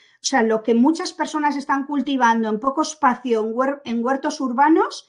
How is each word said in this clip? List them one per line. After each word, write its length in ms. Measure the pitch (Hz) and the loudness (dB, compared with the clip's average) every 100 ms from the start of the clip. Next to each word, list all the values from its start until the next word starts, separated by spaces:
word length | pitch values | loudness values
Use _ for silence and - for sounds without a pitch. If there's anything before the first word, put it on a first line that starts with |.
| _ _ | _ _
O 40 | - | -2
sea, 180 | 269 | 0
lo 200 | 226 220 | 2 0
que 120 | 220 233 | 2 4
muchas 380 | 262 330 359 | 4 2 -2
personas 420 | - 302 311 294 277 | -6 -6 -2 -2 -2
están 300 | - 277 277 | -2 -4 -2
cultivando 640 | 285 262 269 240 226 220 | -4 -2 2 2 2 0
en 100 | 214 | -2
poco 220 | 269 277 | -2 -2
espacio 580 | 311 - 262 240 254 220 | -4 0 0 0 -2 -2
en 120 | 220 | -2
huer-, 280 | 226 262 285 - | -2 -2 -2 -4
en 180 | 233 | -4
huertos 380 | 233 269 302 302 | -2 -2 -4 -4
urbanos 640 | 262 240 285 339 494 - | -4 2 4 4 2 -4